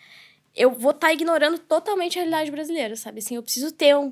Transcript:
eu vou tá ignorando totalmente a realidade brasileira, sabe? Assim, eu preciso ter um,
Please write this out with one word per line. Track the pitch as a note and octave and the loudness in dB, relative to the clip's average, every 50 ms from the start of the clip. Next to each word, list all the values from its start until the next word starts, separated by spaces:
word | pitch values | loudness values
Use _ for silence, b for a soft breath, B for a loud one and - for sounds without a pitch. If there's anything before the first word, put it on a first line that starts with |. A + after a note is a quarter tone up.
| b b b b b b b b b _ - | b b b b b b b b b _ 0
eu | - A#3+ C4 | 4 4 4
vou | A#3 A#3 A#3 C#4+ | 4 2 0 0
tá | D4 D4 E4 D#4+ D#4+ | 0 2 2 2 2
ignorando | D4 E4 E4+ E4 D4+ D4 D4+ E4+ E4 | 2 0 0 2 2 2 2 0 -2
totalmente | - - D#4 E4 E4 G#4+ G4+ F#4 E4+ F4 F4 | -2 0 0 0 0 -2 -2 -2 -2 -4 -4
a | F4+ | -4
realidade | F4 E4 D#4+ D#4 D#4 D4 | -2 -2 -2 -2 -2 -4
brasileira, | C#4 D4 D#4 D4+ E4 D#4 A#3+ G#3 A3+ | -6 -8 -8 -6 -4 -4 -4 -6 -6
sabe? | A3+ - G#3+ G#3+ A3 | -10 -12 -14 -12 -10
Assim, | G#3 - A#3+ | -10 -8 -8
eu | A#3+ A3+ | -8 -6
preciso | - - B3 C#4 D#4+ | -6 -6 -4 -4 -6
ter | D#4+ - D4+ C#4+ C#4+ | -2 4 6 6 6
um, | C#4+ C#4+ C4+ | 6 2 -4